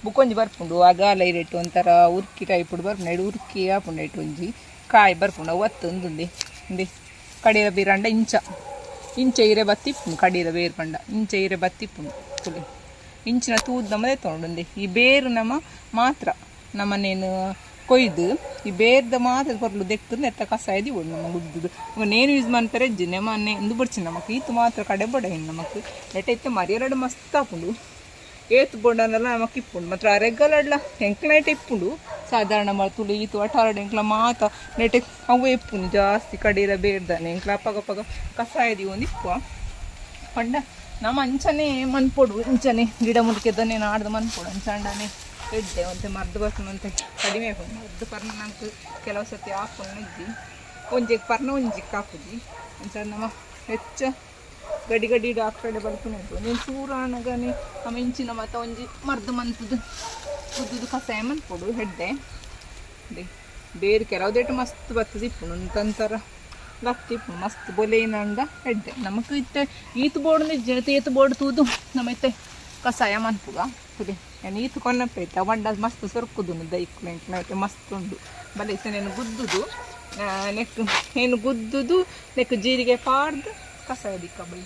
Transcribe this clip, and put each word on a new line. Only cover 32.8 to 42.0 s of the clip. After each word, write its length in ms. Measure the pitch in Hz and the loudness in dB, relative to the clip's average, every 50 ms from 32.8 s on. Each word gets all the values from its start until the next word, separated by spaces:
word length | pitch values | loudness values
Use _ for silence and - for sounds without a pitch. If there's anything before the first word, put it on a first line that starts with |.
| 196 196 - | 0 0 0
ತುಳು 160 | - 220 202 | -4 -2 -2
ಈತು 280 | 208 208 214 214 - 208 | 0 -2 -2 -2 0 0
ಅಟಾರಡ್ 380 | 208 214 - 269 226 220 214 202 | 0 2 4 6 6 6 4 0
ಎಂಕ್ಲ 220 | 202 202 220 214 | -4 -2 -2 0
ಮಾತ 420 | 214 214 214 214 226 240 240 - 220 208 - - - - - - | 2 2 2 4 4 2 2 2 0 0 0 -4 -16 -8 -2 0
ನೆಟೆ 200 | 233 226 - 247 240 - - - - - | 2 4 4 4 2 2 -16 -10 2 4
ಅವು 180 | 240 247 254 | 4 6 6
ಇಪ್ಪುಂಡು 460 | 262 254 247 - - 220 196 185 180 | 4 2 2 0 -4 -4 -4 -2 2
ಜಾಸ್ತಿ 440 | - 202 196 196 202 220 - - - | 4 4 6 6 4 2 0 -4 -10
ಕಡೆಯಿರ 380 | 190 - 214 202 196 202 196 202 | 0 2 2 4 4 4 2 2
ಬೇಡ್ದಾನೆ. 540 | 185 185 208 196 190 180 170 175 165 165 170 170 | 2 2 2 2 0 0 -2 -2 -2 -2 -4 -4
ಎಂಕ್ಲ 180 | 185 180 202 | -4 -2 -2
ಅಪಗ 240 | 202 196 - 220 202 | -2 0 0 -2 -2
ಅಪಗ 220 | 208 - - 202 196 220 - - - - - - | -2 -4 -4 -6 -6 -6 -8 -8 -8 -8 -8 -4
ಕಸಾಯ 380 | - 233 233 - 320 240 233 220 | -4 -6 -2 0 2 2 2 2
ದಿವೊಂದು 280 | 190 196 196 190 202 | 0 -2 -4 -4 -4
ಇಪ್ಪುವ. 300 | 262 - - - - 180 180 269 - - - - - - - - - - - - - - - - - - - | -4 -4 -4 -6 -4 -2 -2 -2 -4 -8 -10 -10 -8 -10 -8 -10 -12 -12 -12 -14 -16 -16 -16 -16 -16 -8 -4
ಪಂಡ 220 | 240 233 233 254 294 - - - - - - - - | -2 -2 0 0 -2 -2 -4 -14 -18 -16 -14 -10 -4
ನಮ 180 | 220 220 254 285 | -2 0 2 2
ಅಂಚನೆ 640 | 269 247 262 269 - 349 294 294 302 294 269 254 262 | 2 2 0 2 2 2 2 2 2 0 0 0 0
ಮನ್ಪೊಡು, 580 | 262 254 277 | 0 2 4